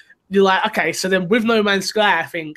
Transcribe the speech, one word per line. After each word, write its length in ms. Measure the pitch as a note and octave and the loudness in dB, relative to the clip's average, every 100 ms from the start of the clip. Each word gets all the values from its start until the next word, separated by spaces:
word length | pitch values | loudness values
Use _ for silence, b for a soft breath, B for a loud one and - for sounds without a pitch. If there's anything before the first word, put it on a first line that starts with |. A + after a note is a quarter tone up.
| B B - | B B -4
you're 140 | G3 | 2
like, 200 | G3 F#3+ G#3+ | 4 2 0
"Okay." 260 | G#3 D#3+ | -2 -2
So 140 | D3+ F#3+ | -2 -2
then 180 | F#3+ E3+ | -2 0
with 160 | A#3+ | 0
No 180 | A3+ A3+ | 2 0
Man's 240 | G#3 G3 F#3+ | 2 0 -2
Sky, 340 | G#3+ G#3 E3 | 0 2 0
I 40 | |
think, 320 | D#3+ E3+ D#3 | -2 -8 -10